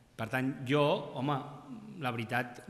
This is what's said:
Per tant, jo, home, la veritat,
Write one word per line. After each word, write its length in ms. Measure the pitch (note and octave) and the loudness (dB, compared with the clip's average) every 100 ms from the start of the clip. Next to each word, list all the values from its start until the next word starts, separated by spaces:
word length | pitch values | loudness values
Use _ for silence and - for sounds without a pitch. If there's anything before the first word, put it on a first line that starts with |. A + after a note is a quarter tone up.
| - - | -16 -6
Per 160 | A2 | -2
tant, 300 | C3 C3 D3+ | 0 0 0
jo, 220 | B2 C#3+ D3 G3+ - C3+ | 2 6 6 4 -2 -2
home, 160 | C3+ C3+ C3 - - A2+ G#2+ F#3 | 0 0 -2 -12 -14 -14 -12 -4
la 160 | C3 A#2 | -2 -2
veritat, 480 | A2 B2 B2 - - | 0 0 0 -6 -4